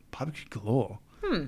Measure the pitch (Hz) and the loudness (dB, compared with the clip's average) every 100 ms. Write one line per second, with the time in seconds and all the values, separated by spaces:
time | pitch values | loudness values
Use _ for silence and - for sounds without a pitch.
0 | - - 147 - - 104 101 131 101 107 | -12 -6 -6 -6 -8 -4 2 4 2 -4
1 | - - 403 208 | -16 -4 0 2